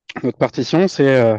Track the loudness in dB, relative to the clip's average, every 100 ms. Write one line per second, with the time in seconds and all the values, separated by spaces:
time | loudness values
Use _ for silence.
0 | -18 -8 -8 -4 -4 -4 -2 0 0 0
1 | 2 4 2